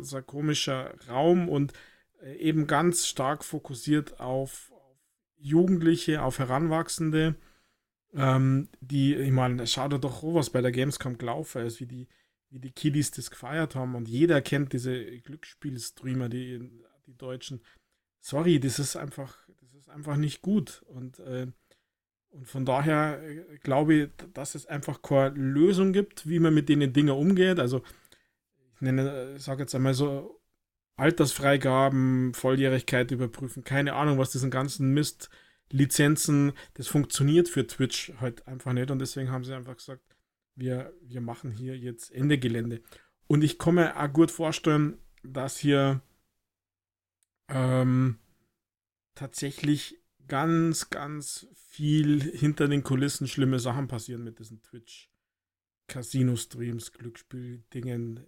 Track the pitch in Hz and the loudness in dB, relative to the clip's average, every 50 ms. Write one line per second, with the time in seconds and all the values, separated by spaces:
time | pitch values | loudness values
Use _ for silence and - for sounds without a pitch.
0 | 135 135 139 135 127 - - 143 147 151 147 147 - 156 135 131 127 - - - | -10 -10 -12 -12 -12 -12 -8 -4 -2 -2 -2 -2 -2 -4 -4 -6 -8 -10 -16 -18
1 | - 127 123 131 151 165 180 180 175 - 147 143 143 139 - - - - _ _ | -14 -6 0 2 4 4 4 4 2 0 0 0 0 -2 -4 -10 -20 -20 _ _
2 | _ _ _ _ 175 135 139 - - 156 156 156 147 147 156 143 165 175 170 - | _ _ _ _ -20 -18 -10 -4 -2 0 2 2 2 2 2 2 2 2 2 0
3 | - - - - 131 135 151 147 - - - 147 - - 135 117 - 147 151 151 | -2 -2 -2 -2 -2 -2 -4 -4 -8 -10 -10 -10 -10 -12 -14 -8 -2 0 0 0
4 | 147 - - - 120 127 131 135 135 135 - - - - 123 - _ _ _ _ | 0 -2 -8 -10 -6 -4 -4 -4 -4 -6 -10 -14 -20 -20 -20 -20 _ _ _ _
5 | _ _ _ _ _ _ _ _ 143 143 151 165 185 185 190 170 160 165 170 165 | _ _ _ _ _ _ _ _ -2 4 4 6 6 6 4 4 4 4 4 4
6 | - - 156 151 - 131 - - 135 123 127 139 170 160 156 165 165 - - - | 2 0 0 0 0 -2 -2 -2 -2 0 0 0 2 2 0 0 -2 -2 -4 -2
7 | 165 156 156 156 160 160 156 - - _ _ _ _ _ _ _ _ _ _ _ | 0 0 2 2 2 2 0 -2 -8 _ _ _ _ _ _ _ _ _ _ _
8 | _ _ - 147 135 131 131 131 131 135 135 135 147 - _ _ 135 127 143 139 | _ _ -2 0 2 4 4 4 4 4 4 2 0 -4 _ _ -8 -2 0 2
9 | 135 139 143 - 135 135 131 131 127 127 123 123 120 113 - 135 131 143 143 135 | 4 4 2 2 2 2 4 4 4 2 0 -2 -2 -2 -2 -2 -2 -2 -2 -2
10 | 139 143 120 - 156 160 170 165 135 - - 127 123 127 123 127 131 143 135 - | -2 -4 -6 -6 -4 0 0 2 2 2 0 0 0 2 2 0 0 0 -2 -4
11 | - 131 123 - 123 120 117 120 143 - - 131 117 117 113 - 127 120 127 123 | -6 -8 -8 -6 -6 -6 -6 -6 -6 -8 -6 -6 -6 -6 -6 -8 -12 -12 -14 -14
12 | 127 - _ _ _ _ _ _ _ _ 135 127 127 131 - - - 156 143 151 | -16 -18 _ _ _ _ _ _ _ _ -18 -16 -16 -16 -8 -4 -2 0 2 0
13 | 139 - - - - - - - - 123 147 165 160 151 - 135 127 127 127 120 | 0 -2 -6 -10 -12 -14 -16 -14 -10 -6 -4 -2 -2 -2 -4 -4 -4 -4 -6 -6
14 | 117 113 117 127 160 175 160 139 131 - 147 143 147 131 - 123 120 127 127 123 | -6 -4 2 4 4 6 4 4 2 2 0 0 0 -2 -4 -4 -4 -4 -6 -6
15 | 113 - 123 123 - - 143 156 - - - _ - 147 131 120 110 - - - | -8 -12 -14 -16 -18 -18 -20 -18 -20 -20 -16 _ -10 -10 -10 -10 -12 -14 -14 -10
16 | - 127 127 131 123 117 117 123 127 127 123 120 123 123 117 117 - _ _ _ | -8 -6 -4 -4 -4 -4 -6 -8 -8 -10 -12 -12 -14 -16 -20 -20 -20 _ _ _
17 | _ - 127 120 135 127 127 127 - - 135 117 - _ _ _ _ _ _ _ | _ -20 -20 _ -12 -12 -12 -12 -12 -14 -14 -14 -16 _ _ _ _ _ _ _
18 | _ _ _ _ - - 139 143 165 180 165 139 131 135 - - 143 - - - | _ _ _ _ -10 -6 -2 2 4 6 6 6 4 0 -2 -2 -4 -4 -6 -6
19 | 143 139 - - 139 135 - _ _ _ _ _ _ 123 139 143 139 - 143 147 | -10 -10 -10 -12 -14 -14 -16 _ _ _ _ _ _ _ _ _ _ -20 -20 -14
20 | 147 151 143 143 151 147 - - - 180 208 208 135 - - - _ - - 127 | -8 -4 -2 0 0 -2 -4 -4 -2 0 0 0 0 -2 -8 -20 _ -20 -16 -16
21 | 127 127 127 - - 131 127 127 127 127 123 _ _ _ _ _ _ _ _ _ | -14 -16 -16 -16 -12 -10 -8 -8 -8 -10 -12 _ _ _ _ _ _ _ _ _
22 | _ _ _ _ _ _ - 143 131 - - 135 131 131 127 139 143 160 156 151 | _ _ _ _ _ _ -20 -20 -16 -10 -6 -4 -2 0 0 2 2 2 4 2
23 | 151 151 147 139 156 156 147 160 175 - 151 - - 139 131 139 147 156 160 151 | 2 0 -2 -6 -10 -12 -14 -14 -16 -18 -20 -8 -2 0 2 4 6 6 6 4
24 | 147 143 - - - - - 131 143 - - 151 - - 151 143 - - 139 - | 4 0 -6 -14 -20 -14 -12 -10 -10 -10 -10 -12 -10 -8 -8 -8 -6 -8 -8 -8
25 | - - 143 139 135 135 143 143 135 135 139 143 160 196 196 180 190 190 185 202 | -2 2 2 4 4 2 0 -2 -2 0 4 4 6 6 6 4 4 4 2 2
26 | 202 - - - - 151 170 170 165 160 156 151 143 147 147 147 143 131 123 143 | 0 -2 -6 -10 -4 0 2 4 4 6 6 4 4 4 4 4 2 2 4 4
27 | 151 147 135 139 147 185 196 180 185 185 185 170 131 123 131 127 - - - _ | 4 4 4 4 4 4 6 6 6 4 4 2 0 0 -2 -2 -4 -8 -16 _
28 | _ _ _ _ _ _ _ _ _ _ _ _ _ _ _ - 135 131 131 131 | _ _ _ _ _ _ _ _ _ _ _ _ _ _ _ -4 -2 0 2 2
29 | 135 139 143 131 127 131 139 143 135 135 135 135 143 - - 131 131 135 131 123 | 0 0 -4 -6 -8 -10 -12 -10 -8 -8 -6 -6 -6 -4 -2 0 2 2 2 2
30 | 147 143 139 139 160 214 - _ _ _ _ _ _ _ _ _ _ _ _ - | 0 0 -2 -4 -8 -12 -16 _ _ _ _ _ _ _ _ _ _ _ _ 0
31 | 135 156 170 - 156 135 - - 139 139 143 135 139 135 127 135 139 139 139 131 | 2 4 4 4 2 2 0 0 2 2 4 4 4 2 4 4 4 4 4 2
32 | 131 131 131 127 127 127 120 - - 131 135 135 139 135 131 127 - - 135 123 | 2 2 2 0 0 -2 -2 -2 0 0 2 2 2 2 0 0 0 0 0 0
33 | 127 120 135 120 127 117 - - 139 120 - 131 120 - 135 139 143 143 - 135 | 0 0 -2 -4 -4 -6 -6 -8 -12 -12 -12 -12 -6 -2 -2 0 0 0 0 0
34 | 147 151 143 131 131 131 - 131 131 131 123 131 135 143 - - 139 131 135 147 | 2 2 2 2 0 0 -2 -2 -2 -2 -2 -2 -4 -4 -2 0 0 2 2 2
35 | 151 - - - - - - - _ _ _ _ _ _ 139 135 143 139 - - | 0 -2 -4 -10 -16 -20 -20 -20 _ _ _ _ _ _ 0 2 2 4 4 4
36 | 147 147 156 151 - 160 147 143 143 143 139 - - - - - 127 - - 147 | 4 4 4 2 2 2 2 2 2 2 0 -4 -12 -18 -16 -12 -6 0 0 0
37 | 139 - - - 135 143 156 170 175 170 - 143 123 - - - 131 123 - - | 0 0 0 0 2 4 6 4 4 4 0 -2 -4 -4 -2 -2 -2 -2 -2 -6
38 | - - 160 117 127 123 117 - - - 131 127 - 127 123 123 127 135 139 131 | -8 -10 -10 -8 -8 -8 -8 -10 -14 -16 -14 -10 -6 -4 -2 -2 -2 -2 -4 -4
39 | 131 127 - 135 131 127 131 127 123 127 135 127 123 127 123 - - - 135 127 | -4 -6 -6 -6 -6 -6 -6 -6 -8 -10 -12 -12 -14 -16 -18 -18 -18 -18 -20 -20
40 | _ _ _ _ _ _ _ _ _ _ _ 131 127 127 127 127 135 156 180 - | _ _ _ _ _ _ _ _ _ _ _ -6 -4 -4 -4 -4 -6 -10 -14 -20
41 | 156 123 120 123 120 117 117 - - 123 110 110 127 127 131 131 120 123 117 - | -18 -14 -10 -8 -8 -8 -8 -8 -10 -10 -10 -8 -8 -10 -10 -10 -10 -10 -12 -12
42 | - - - 127 135 147 151 135 123 123 113 117 113 117 117 117 - _ - - | -16 -12 -4 0 2 2 4 2 2 0 -2 -2 -4 -4 -6 -10 -12 _ -20 -20
43 | _ _ _ _ _ - 147 147 151 147 - - - 170 175 175 165 156 - 139 | _ _ _ _ _ 2 4 4 4 4 2 0 2 4 4 6 4 4 0 -2
44 | 147 143 139 160 165 160 - - 165 156 156 - - 165 151 147 151 147 - - | -4 2 4 4 4 4 2 -2 -4 -4 -4 0 2 2 4 4 2 0 -2 -8
45 | - - _ _ - 127 131 135 131 139 - - - 143 143 139 139 135 135 135 | -16 -20 _ _ -18 -10 -8 -6 -6 -6 -6 0 2 4 4 6 4 4 2 0
46 | - _ _ _ _ _ _ _ _ _ _ _ _ _ _ _ _ _ _ _ | -4 _ _ _ _ _ _ _ _ _ _ _ _ _ _ _ _ _ _ _
47 | _ _ _ _ _ _ _ _ _ - 135 131 131 127 127 127 127 127 127 127 | _ _ _ _ _ _ _ _ _ -6 -4 0 0 2 2 4 4 4 4 4
48 | 131 127 113 - _ _ _ _ _ _ _ _ _ _ _ _ _ _ _ _ | 2 2 0 -4 _ _ _ _ _ _ _ _ _ _ _ _ _ _ _ _
49 | _ _ - - 139 135 - - 147 139 139 - - 147 147 139 - - - - | _ _ -16 -14 -14 -12 -8 -8 -6 -6 -4 -2 0 2 2 0 -2 -8 -16 -20
50 | _ _ _ _ _ 135 147 135 151 165 165 165 165 165 160 - - - - - | _ _ _ _ _ -4 -2 0 2 2 2 2 2 2 0 -2 -4 -6 -6 -8
51 | 143 147 151 147 143 - - - - - _ - _ _ - - 151 151 151 156 | -8 -8 -10 -10 -10 -12 -12 -14 -16 -20 _ -20 _ _ -8 -4 0 2 4 4
52 | 151 147 147 147 139 160 - - 143 151 147 - 147 139 143 143 131 - 131 127 | 4 4 2 2 0 -2 -2 0 0 0 2 2 2 2 2 0 0 0 0 0
53 | 139 143 - - 143 120 - 135 135 131 131 127 120 127 113 139 139 120 123 113 | 0 0 -2 -4 -6 -4 -2 0 2 2 2 0 -2 -4 -4 -4 -6 -6 -8 -10
54 | 113 - 120 117 120 113 113 - 110 110 113 107 _ _ - 120 113 - - - | -10 -10 -12 -12 -12 -12 -14 -16 -20 -20 -20 -20 _ _ -20 -20 -20 -20 -20 -20
55 | - _ _ _ _ _ _ _ _ _ _ _ _ _ _ _ _ - - 135 | -20 _ _ _ _ _ _ _ _ _ _ _ _ _ _ _ _ -16 -14 -12
56 | 120 - - 135 127 123 123 113 - - - 123 120 120 117 117 113 - - - | -8 -4 0 2 2 2 2 0 -4 -8 -10 -10 -8 -8 -8 -8 -10 -14 -18 -18
57 | 117 117 113 - - _ - 127 123 123 120 120 113 _ - 131 117 127 120 117 | -18 -18 -18 -18 -20 _ -16 -14 -14 -14 -14 -16 -18 _ -12 -10 -8 -6 -6 -6
58 | 117 117 113 123 127 | -6 -8 -10 -12 -16